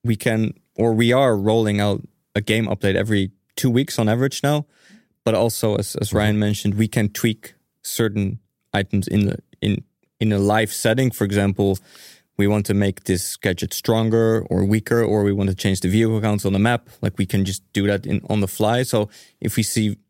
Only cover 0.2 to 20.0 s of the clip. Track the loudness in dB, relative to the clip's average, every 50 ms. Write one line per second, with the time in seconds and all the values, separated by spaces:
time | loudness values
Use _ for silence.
0.2 | 0 0 0 2 0 -2 -4 _ _ _ _ 0 0 2 2 2 2 4 4 4
1.2 | 4 2 2 2 2 2 2 2 2 2 0 0 0 0 0 -2 -6 -14 _ _
2.2 | _ _ _ -4 -2 0 0 0 0 -2 -4 -2 0 0 0 0 0 0 0 0
3.2 | 0 -2 _ _ _ _ _ -2 -2 0 2 2 0 -2 -2 0 0 0 2 0
4.2 | 0 -2 -2 -2 -2 0 0 -2 -4 _ _ _ _ -20 -20 -20 _ _ _ _
5.2 | _ 0 2 2 2 0 0 -2 -2 0 0 0 -2 -4 -4 -6 -4 -2 0 2
6.2 | 2 2 2 2 2 0 -2 0 -2 -2 0 0 0 0 2 0 0 0 -2 -2
7.2 | -2 -2 -2 -2 -10 -20 _ _ _ _ _ _ _ -10 -4 -2 -2 -2 0 -2
8.2 | -4 -4 -6 -8 _ _ _ _ _ _ -2 -2 -2 0 0 -2 0 2 0 2
9.2 | 2 2 -2 -6 _ _ -12 _ -2 -2 -2 -2 -6 _ _ _ _ _ _ _
10.2 | 0 0 2 2 2 4 4 2 2 0 -4 -2 0 0 2 2 0 0 0 -2
11.2 | -4 0 0 0 2 0 0 0 0 0 0 -2 _ -18 -20 -20 -20 -20 -20 _
12.2 | _ _ _ 0 2 2 2 2 0 0 2 2 2 0 0 -4 _ -2 -2 -2
13.2 | -2 -6 -10 -4 -2 -2 -2 -2 -4 -6 -8 -4 0 0 2 2 2 2 2 2
14.2 | 2 2 2 0 -2 -2 0 0 2 2 2 0 0 0 0 0 2 2 2 2
15.2 | 2 2 0 0 0 -2 -2 -2 -2 -2 -2 0 0 0 2 2 2 2 0 0
16.2 | 0 0 -2 0 0 0 0 2 2 2 2 0 _ -12 -14 _ -6 -6 -2 -4
17.2 | -4 -2 0 -2 -2 -2 -4 -8 _ _ _ -2 0 0 -2 -2 -2 -4 -4 -4
18.2 | -2 -2 -2 -2 -2 -4 -2 0 0 2 2 0 0 0 0 -2 -2 -2 -8 -20
19.2 | -20 _ _ _ -6 -4 -2 -2 -2 -2 -2 -2 -2 -2 -4 _